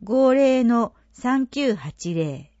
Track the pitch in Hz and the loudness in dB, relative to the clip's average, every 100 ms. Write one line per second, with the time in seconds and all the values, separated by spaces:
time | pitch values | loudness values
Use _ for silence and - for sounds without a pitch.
0 | 208 262 262 269 269 262 240 233 220 - | -4 2 4 4 4 2 2 0 -2 -8
1 | _ - 247 269 262 294 269 196 139 - | _ -8 -2 -2 -2 -2 -2 -4 -8 -10
2 | 175 165 156 135 139 _ | -6 -4 -4 -8 -16 _